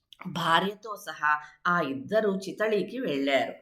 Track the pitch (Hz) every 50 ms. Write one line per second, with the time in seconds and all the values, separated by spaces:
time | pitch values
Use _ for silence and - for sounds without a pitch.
0 | _ _ - - - 180 147 170 175 165 165 170 185 196 208 - - 220 202 185
1 | - 165 156 - 151 151 151 151 - - - _ - 180 175 175 156 135 135 -
2 | - - 202 220 220 202 190 190 - 180 - - 214 220 214 202 - - 233 262
3 | 254 170 143 139 139 139 139 127 117 - - -